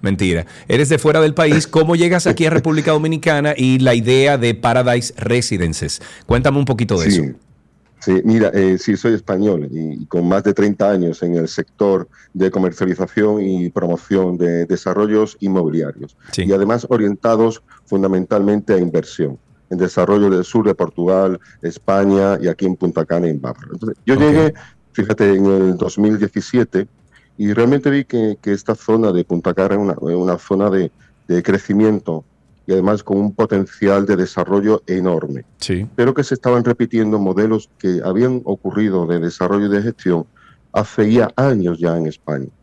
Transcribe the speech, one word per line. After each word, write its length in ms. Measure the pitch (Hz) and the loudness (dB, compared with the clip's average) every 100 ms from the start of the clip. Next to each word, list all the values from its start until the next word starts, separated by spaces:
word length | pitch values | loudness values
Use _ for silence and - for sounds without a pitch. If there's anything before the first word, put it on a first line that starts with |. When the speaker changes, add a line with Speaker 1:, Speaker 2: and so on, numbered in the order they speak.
Speaker 1:
mentira, 440 | 98 98 95 85 82 - - | -2 -2 0 -2 -4 -14 -2
eres 200 | 123 139 | 0 2
de 80 | 156 | 2
fuera 220 | 156 151 | 2 4
del 120 | 156 | 2
país. 340 | 147 160 151 156 | 2 2 2 2
¿Cómo 280 | 156 160 170 | 0 2 2
llegas 300 | 175 180 175 | 2 2 0
aquí 180 | - 160 | 0 2
a 40 | |
República 420 | 160 147 156 147 | 2 0 0 2
Dominicana 640 | 156 160 160 165 151 147 147 | 0 0 -2 0 0 0 0
y 220 | 127 131 | 2 4
la 140 | 131 117 | 4 2
idea 420 | 113 131 139 143 | 2 4 4 2
de 160 | 117 110 | 0 0
Paradise 580 | 123 120 123 123 120 - | 0 2 2 0 -2 -8
Residences? 840 | - 120 117 101 85 78 73 - - - - | -2 0 0 -2 -2 -4 -8 -10 -14 -20 -2
Cuéntame 340 | 120 135 139 | 0 2 0
un 60 | 135 | 0
poquito 320 | 113 104 95 | -2 0 0
de 120 | 85 | 2
Speaker 2:
Sí. 80 | 95 | 2
Speaker 1:
eso. 120 | 71 64 _ _ _ _ _ _ | 0 -8 _ _ _ _ _ _
Speaker 2:
Sí, 200 | - 95 | 0 2
mira, 260 | 110 113 104 | 4 2 2
eh, 240 | 101 95 92 | 2 2 2
sí, 160 | - 101 | 0 -2
soy 180 | 120 107 | 0 -2
español 520 | - 95 104 90 69 | -2 0 0 0 -4
y, 340 | 73 80 73 | -6 -8 -8
y 20 | 76 | -6
con 200 | 87 87 | -2 0
más 200 | 95 98 | 2 0
de 80 | |
treinta 360 | 98 104 98 101 | 2 0 2 0
años 320 | 98 87 80 | 2 0 -2
en 140 | 87 87 | -2 -2
el 140 | 78 | -2
sector 580 | - - _ 101 98 90 _ _ | -6 -10 _ 0 0 -2 _ _
de 160 | 92 95 | -2 -2
comercialización 920 | 98 92 82 92 90 92 - 107 104 95 | 0 -2 -2 -4 -2 -4 0 0 0 -2
y 220 | 92 87 | -2 -4
promoción 680 | - 87 85 - 98 90 87 | -4 -4 -4 -2 0 0 0
de 280 | 87 85 85 | -2 0 -2
desarrollos 680 | 90 - 90 107 107 107 - | -4 -2 -2 0 0 -2 -4
inmobiliarios. 720 | 98 95 80 80 71 - 71 _ - | -2 -2 -2 -2 -6 -10 -18 _ -14
Speaker 1:
Sí. 120 | - 92 | -6 0
Speaker 2:
Y 60 | |
además 340 | 98 101 117 - | 2 2 0 -2
orientados 720 | 120 104 101 117 113 113 113 _ - _ | -2 0 -2 0 2 0 -2 _ -20 _
fundamentalmente 880 | 98 98 92 92 107 101 104 101 | -2 0 0 0 0 0 0 0
a 40 | 98 | 0
inversión, 600 | 87 80 - - 78 65 _ _ _ | 2 -2 -6 -6 -6 -6 _ _ _
en 80 | 90 | -4
desarrollo 520 | 90 - 90 104 101 | -2 0 2 2 2
del 160 | 92 92 | 0 0
sur 200 | 117 104 | 0 0
de 80 | 92 | 0
Portugal, 640 | 85 - 87 95 95 92 _ _ | -4 -2 0 2 0 -2 _ _
España 800 | 85 - - 98 98 98 98 98 | -10 -8 -2 0 2 4 2 0
y 60 | 87 | -2
aquí 180 | 90 95 | -2 -4
en 120 | 90 | -2
Punta 260 | 90 82 78 | -2 -2 -2
Cana 220 | 85 85 | -2 -2
y 40 | |
en 100 | 76 | -4
Bávaro. 320 | 65 62 - | -8 -12 -16
Entonces, 240 | - 110 - - | -12 -10 -8 -2
yo 80 | 135 | 2
Speaker 1:
Ok. 60 | |
Speaker 2:
llegué, 320 | 151 147 156 - - _ _ | 4 4 2 -2 -20 _ _
fíjate, 400 | - 101 107 101 98 | -6 -4 2 4 4
en 100 | 98 | 4
el 320 | 98 92 90 | 4 2 0
dos 220 | - - | -4 0
mil 180 | 104 107 | 0 2
diecisiete 720 | 101 - - - - 131 - _ _ _ _ - | -2 -4 -2 0 0 -2 -4 _ _ _ _ -4
y 140 | 104 | -2
realmente 360 | 104 120 143 135 | 2 2 2 2
vi 160 | 139 131 | 0 -2
que, 320 | 123 107 101 | -2 -2 -2
que 120 | - | -4
esta 220 | 101 - 110 | -4 -2 -6
zona 360 | - 113 110 | 0 0 2
de 140 | 87 85 | 0 0
Punta 280 | 87 87 | -2 -2
Cana 220 | 87 95 101 | 0 0 0
era 20 | |
una, 160 | 101 - | -2 -2
una 380 | 73 87 90 87 | -4 -2 -2 -2
zona 320 | - 98 101 | -2 0 2
de, 200 | 95 85 _ _ _ - | 0 -2 _ _ _ -4
de 160 | 87 | -2
crecimiento 800 | - 98 - 101 110 107 - 80 - _ _ _ - | 0 -2 0 0 2 0 -4 -8 -10 _ _ _ -4
y 60 | |
además 280 | 95 95 104 | 0 0 -2
con 160 | - 98 | -2 -2
un 160 | 104 | -2
potencial 720 | 98 110 101 95 - 101 98 98 | -2 0 0 -2 -2 0 2 2
de 100 | 95 | 0
desarrollo 680 | 92 - 90 98 104 107 - | -2 -4 -2 0 0 0 -2
enorme. 580 | 92 92 82 76 67 - _ | -4 -2 -2 -4 -10 -14 _
Speaker 1:
Sí. 280 | - 90 107 - | -6 -6 -6 -2
Speaker 2:
Pero 180 | 120 | 0
que 100 | 135 | 0
se 120 | 135 127 | -4 -2
estaban 280 | 127 123 | 0 0
repitiendo 540 | 120 120 117 113 110 107 | 0 0 0 0 0 0
modelos 500 | 98 92 110 110 - _ | 0 0 0 0 -4 _
que 200 | 95 87 - | -4 -2 -2
habían 360 | 95 123 127 120 | 0 0 -2 -6
ocurrido 600 | 95 95 101 107 92 82 | -6 -4 -2 0 0 0
de 100 | 85 | -2
desarrollo 460 | 85 - 90 101 101 | -4 -4 -2 0 0
y 40 | 101 | 0
de 60 | |
gestión 440 | 110 - 92 85 82 _ _ _ _ | -2 -6 -2 -2 -4 _ _ _ _
hace 400 | 98 107 - 107 | -4 -4 -2 2
ya 200 | 117 107 - | 2 0 0
años 440 | 135 117 87 82 | 0 0 -2 -2
ya 180 | 85 85 | -2 -2
en 80 | 80 | -4
España. 400 | 76 - 73 67 _ | -8 -8 -8 -8 _